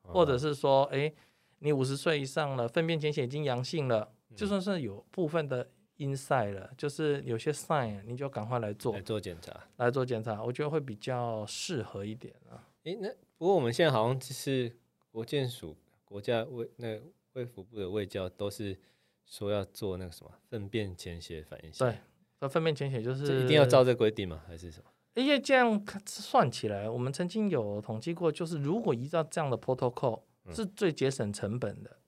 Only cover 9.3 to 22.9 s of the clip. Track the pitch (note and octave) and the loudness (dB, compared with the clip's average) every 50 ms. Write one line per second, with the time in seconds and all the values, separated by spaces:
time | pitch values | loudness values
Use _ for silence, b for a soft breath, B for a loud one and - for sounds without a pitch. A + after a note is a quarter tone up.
9.3 | F2 E2 - - - - - _ _ - A#2+ B2 B2 C3+ B2+ B2 B2 A2 A2 A#2+ | -10 -10 -14 -16 -16 -18 -20 _ _ 0 0 2 2 2 0 0 -2 -2 -2 -4
10.3 | A2 G#2 A2 A#2+ B2 - D3 D3 D3+ D#3 C#3 B2+ G#2 G2+ - C3+ B2+ B2 A#2+ A#2 | -4 -4 -4 -6 -4 -2 -4 0 -2 -2 -2 -4 -10 -8 -4 -4 -2 -2 -2 -2
11.3 | A2+ A2 G#2+ - - - - - F3 B2+ G2+ - - G2+ G2 G#2 A2+ B2 - - | -2 -4 -6 -6 -8 -8 -6 -4 -4 -4 -4 -6 -8 -8 -8 -8 -8 -10 -12 -16
12.3 | - _ _ A#2 A#2 - - _ _ _ _ D#3 F#3 A3+ F#3+ G#3 - _ _ _ | -18 _ _ -20 -20 -20 -20 _ _ _ _ -8 -8 -6 -6 -8 -8 _ _ _
13.3 | _ _ E3 F#3 G3+ F3 B2+ A#2 A#2 - E3+ D#3 C3 A2 A2 A#2+ C3 C3 - - | _ _ 4 4 6 6 6 4 4 6 6 6 6 4 4 4 2 -2 -4 -8
14.3 | C3+ - - D3 C3+ C3 B2 A2+ - _ _ _ _ _ _ _ _ A2+ A2+ - | -10 -6 -2 0 0 0 0 -2 -6 _ _ _ _ _ _ _ _ -10 -6 -2
15.3 | D3+ C#3+ C3 B2 A#2+ - - D#2+ D2+ _ _ _ _ _ _ _ G2+ G2+ G2 - | -2 0 0 -2 -4 -8 -14 -14 -14 _ _ _ _ _ _ _ -14 -6 -2 0
16.3 | A#2+ A2+ A2+ - C3 A#2+ A#2 - _ - A#2+ A2+ A2 G#2+ B2+ E3+ _ _ _ _ | 0 0 0 -4 -6 -8 -8 -10 _ -10 -8 -8 -8 -8 -10 -18 _ _ _ _
17.3 | _ C3 A#2+ A#2+ - G2 F#2+ G2+ A#2 G#2+ G2 F2+ G2 G#2+ G2 F#2 - G2 F#2 F2+ | _ -10 -10 -10 -10 -16 -18 _ -8 -6 -6 -2 -2 -2 -4 -2 -4 -4 -4 -4
18.3 | _ - G2+ G2+ - - G#2+ G2+ F#2+ - b b b b b b b b _ _ | _ -4 -6 -6 -4 -6 -6 -6 -6 -8 b b b b b b b b _ _
19.3 | - - G#2+ G2+ G#2 G#2 G2 - _ - A2+ G2 F#2 F2+ F#2 F2 E2 - - - | -12 -6 -2 0 0 0 -2 -4 _ -6 -4 -4 -4 -4 -8 -10 -12 -16 -20 -20
20.3 | - _ _ _ - A2 G2 G2 G#2 A2 G#2 F#2+ F2+ - - F2+ E2+ E2 - - | -20 _ _ _ -8 -8 -8 -4 -2 -2 -2 -2 -6 -10 -10 -10 -10 -10 -10 -10
21.3 | E2+ D#2 D#2 - - - - D#2 D#2 - C3 B2 G#2+ - - _ _ _ _ _ | -12 -12 -12 -12 -16 -16 -16 -16 -2 0 0 0 0 -2 -12 _ _ _ _ _
22.3 | _ _ C#3+ C3+ - E3 D#3+ E3 D3+ - C#3+ C3 | _ _ -6 -2 0 0 0 0 0 0 -2 -2